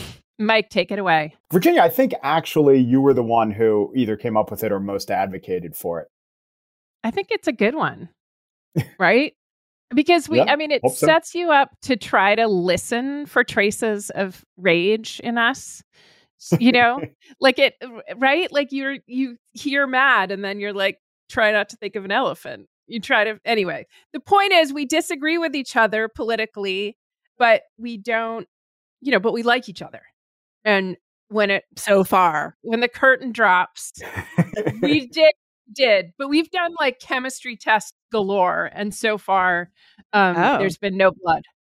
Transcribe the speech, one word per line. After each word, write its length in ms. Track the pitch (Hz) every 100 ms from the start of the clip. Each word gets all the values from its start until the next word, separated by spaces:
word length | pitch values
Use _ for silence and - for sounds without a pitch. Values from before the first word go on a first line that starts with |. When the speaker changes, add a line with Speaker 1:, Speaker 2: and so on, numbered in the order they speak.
| - - _ -
Speaker 1:
Mike, 300 | 214 220 208
take 220 | 196 180
it 60 | 202
away. 380 | 190 160 156 - _
Speaker 2:
Virginia, 300 | 180 311 339
I 80 | 170
think 240 | 170 262 -
actually 560 | 139 160 156 160 143 135
you 220 | 120 131
were 120 | 139
the 100 | 123
one 280 | 113 117 110
who 400 | 101 113 104 101 127
either 220 | 110 107
came 180 | 120 110
up 140 | 107
with 140 | 104
it 80 | 107
or 80 | 98
most 320 | 98 101 -
advocated 640 | 95 98 92 - 92 85 -
for 240 | 90 82
it. 60 | - _ _ _ _ _ _ _ _ _
Speaker 1:
I 80 | 226
think 160 | 392 392
it's 180 | 427 -
a 60 |
good 220 | 240 208 302
one, 340 | 160 110 170 _ _ _ _ _ _ 165
Speaker 2:
<laughs> 220 | - -
Speaker 1:
right? 340 | 180 226 302 - _ _ _ _ _
Because 340 | 240 302 349 294
we, 100 | 302
Speaker 2:
Yeah, 120 | -
Speaker 1:
I 40 | 294
mean, 160 | 302
it 100 | 277
Speaker 2:
hope 120 | 254 -
so. 100 | -
Speaker 1:
sets 300 | 320 - 349
you 160 | 349
up 180 | 285 269 _
to 120 | - 240
try 380 | - 233 190
to 140 | 220 226
listen 800 | 190 180 175 - 240 269 285 285
for 160 | 254
traces 680 | 247 - 202 208 226 208 -
of 340 | - 190 - _ -
rage 600 | 185 170 185 220 220 -
in 140 | 240 233
us, 460 | 226 170 - - _ _ _ _ _ _
s-, 200 | - 170
you 120 | 240
know? 280 | 247 240 254 -
Speaker 2:
<laughs> 60 | _ _ _
Speaker 1:
Like 180 | 262 254
it, 160 | 269 -
r-, 200 | 247 226 - 185
right? 340 | 262 302 370
Like 200 | 285 285
you're, 260 | 269 269 269 -
you 300 | 254 262 240 _
hear 340 | 220 294 277 269
mad 460 | 254 277 233 190
and 120 | 196 196
then 140 | 202
you're 100 | 202
like, 240 | 196 196 196 _ _ _
"Try 220 | - 214
not 160 | 214 202
to 60 | -
think 180 | 202 208
of 80 | 196
an 60 |
elephant." 560 | 220 220 127 - 104 - _ _
You 140 | 233
try 240 | - 247 208
to, 120 | 214
anyway. 420 | 208 226 180 139 - _ _
The 80 | 302
point 320 | - 403 392
is 180 | 359 302
we 140 | 285 269
disagree 520 | 320 - 320 302 339
with 160 | 330 277
each 200 | 247 254
other 320 | 220 214 220
politically, 880 | - 226 220 220 208 196 190 208 - _ _ _ _
but 260 | 240 220 - _
we 200 | 233 233
don't, 500 | 233 226 226 226 - _ _ _ _ _
you 100 | 262
know, 80 | 220
but 140 | 214
we 100 | 220
like 240 | 233 247 240
each 140 | 175
other. 200 | - - _ _ _ _ _ _
And 320 | 214 196 190 175 _ _ _
when 240 | 208 202
it 140 | 196 - -
Speaker 3:
So 300 | - 196 185
far. 500 | 196 175 151 156 -
Speaker 1:
when 180 | - 226
the 80 | 240
curtain 460 | - 269 254 262
drops, 580 | 220 208 180 - - - - - - - -
Speaker 2:
<laughs> 400 | - - - 220
Speaker 1:
we 260 | 277 302 254
did, 260 | 285 311 - _ _ _
did, 420 | 214 247 196 175 -
but 120 | 277
we've 200 | 294 320
done, 240 | 370 339 330
like, 200 | 285 247
chemistry 580 | - 262 262 254 254 226
tests 340 | - 220 - _ _
galore, 600 | 220 190 202 180 165 170
and 220 | - 208 -
so 220 | 226 208
far, 520 | - 196 185 175 175 _ _ _ _
um, 220 | 208 190 170
Speaker 3:
Oh. 200 | 208 277
Speaker 1:
there's 200 | 196 165
been 180 | 202 190
no 140 | 190
blood. 320 | - 180 160 - _